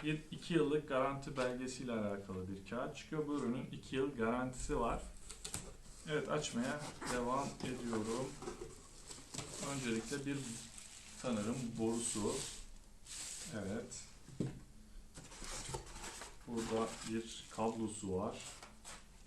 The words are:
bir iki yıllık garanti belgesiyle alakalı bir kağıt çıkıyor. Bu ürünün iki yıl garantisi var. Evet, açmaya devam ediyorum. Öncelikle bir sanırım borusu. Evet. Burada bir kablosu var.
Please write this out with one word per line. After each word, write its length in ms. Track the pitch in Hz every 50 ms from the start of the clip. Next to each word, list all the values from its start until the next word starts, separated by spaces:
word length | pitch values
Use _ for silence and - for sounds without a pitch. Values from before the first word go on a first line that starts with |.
| 156
bir 180 | 151 156 151 - -
iki 220 | 165 - - - 170
yıllık 340 | 156 143 139 151 151 147 -
garanti 500 | 139 131 131 139 139 135 - - 135 131
belgesiyle 540 | 123 123 123 123 131 127 - - 135 120
alakalı 560 | 117 110 104 101 101 98 98 - 95 92 92 95
bir 220 | 95 92 - -
kağıt 280 | 117 120 139 147 - -
çıkıyor. 300 | - - 156 156 147 143
Bu 120 | 147 143
ürünün 260 | 123 113 123 135 - -
iki 240 | - - - - 135
yıl 200 | 131 135 135 -
garantisi 640 | 117 110 113 120 127 127 131 127 - - - 147 127
var. 240 | 117 120 147 - - - - - - - - - - - - - - - - - - - - - - 175
Evet, 200 | 151 147 - -
açmaya 500 | 147 151 151 - 185 226 240 139 147 147 147 - - - - 131 123
devam 340 | 123 120 120 127 135 113 110 - -
ediyorum. 680 | - 135 123 120 120 117 113 110 107 113 113 123 135 147 147 - - - - - - - - - - - - - - - - - - - - - - - - - - 143 139
Öncelikle 500 | 135 127 120 110 110 110 - 147 135 135
bir 120 | 143 143 139 127 113 113 - - - - - - - - - - - - -
sanırım 380 | - 127 113 104 104 113 127 139 123 110 - 113
borusu. 540 | 113 113 117 117 - - - 110 101 113 - 135 - - - - - - - - - - - - - - - - - - - - - - 117
Evet. 500 | 107 95 95 101 - - - - - - - - - - - - - - - - - - - - - - - - - - - - - - - - - - - - - - - - - - - - - - - - - - - - - - -
Burada 400 | 117 113 113 113 113 113 113 113 - - - 113
bir 360 | 113 113 113 - - - - - -
kablosu 600 | - 110 113 113 113 110 104 101 - 101 95 92 92
var. 200 | 104 117 - - - - - - - - - - - - - - - - - - -